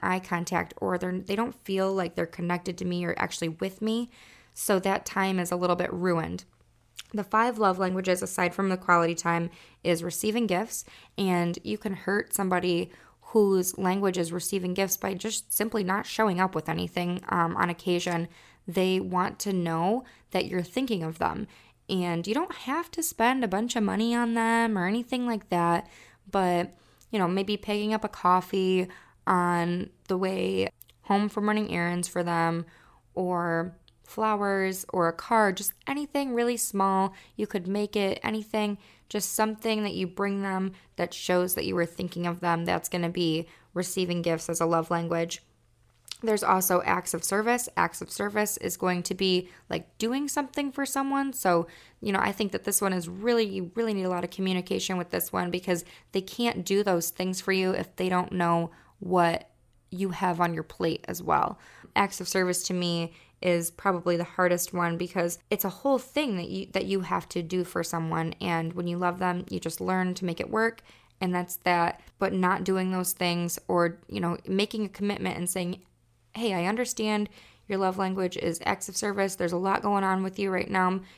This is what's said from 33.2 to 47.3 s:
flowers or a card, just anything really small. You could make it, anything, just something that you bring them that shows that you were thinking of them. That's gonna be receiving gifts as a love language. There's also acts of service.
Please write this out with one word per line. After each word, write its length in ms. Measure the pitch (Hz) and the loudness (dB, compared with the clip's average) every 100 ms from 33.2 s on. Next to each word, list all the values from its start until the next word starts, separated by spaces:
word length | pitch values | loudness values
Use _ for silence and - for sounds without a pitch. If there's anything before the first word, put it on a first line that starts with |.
| 180 180 170 165 175 - - _ - | 0 0 0 0 -2 -8 -20 _ -14
flowers 760 | - 220 208 202 196 190 185 - | -2 0 2 2 2 0 -2 -4
or 180 | 185 165 | 2 2
a 40 | |
card, 440 | 165 - 226 208 190 | 0 2 4 4 2
just 160 | - - - | -6 -8 -6
anything 480 | 277 294 285 277 | -6 -2 -2 0
really 220 | 240 240 233 | 0 0 0
small. 580 | - 196 196 190 190 - - - | -2 2 2 4 2 -2 -18 -6
You 100 | 208 | -4
could 200 | 196 175 | -2 -2
make 300 | 202 208 214 | -2 0 0
it, 240 | 196 - | 0 0
anything, 560 | - 214 214 220 208 202 - - - | -2 -4 -2 -2 0 -2 -10 -20 -6
just 260 | 208 - | -4 -2
something 480 | - 220 214 226 214 | 0 0 0 -2 0
that 120 | 208 | 0
you 120 | 185 185 | -2 -4
bring 360 | 185 202 196 | -2 -2 0
them 300 | 196 185 190 185 - - | -2 -2 -2 -6 -16 -6
that 160 | 175 | -4
shows 400 | - - 180 180 | -4 0 2 2
that 100 | 185 | 0
you 100 | 180 | -2
were 120 | 180 170 | 0 -2
thinking 400 | - 180 175 175 | -2 -6 -4 -4
of 140 | 175 | -2
them. 240 | 175 170 | 0 0
That's 240 | 170 175 - | 2 -2 -2
gonna 200 | 180 170 | -2 -2
be 400 | 180 165 160 165 - _ | 0 0 0 -4 -14 _
receiving 480 | 175 175 - 180 175 | -6 -4 -2 -2 0
gifts 260 | 170 160 - | 0 -2 -2
as 120 | 165 | 0
a 60 | 165 | 2
love 240 | 165 160 | 2 2
language. 520 | 170 170 165 170 - _ _ _ _ _ _ - - | -2 0 -2 -2 -6 _ _ _ _ _ _ -16 -6
There's 200 | 226 208 | 0 2
also 380 | - 185 185 180 | 4 2 4 2
acts 320 | - 180 - | 4 0 0
of 100 | 175 | -4
service. 440 | - | -2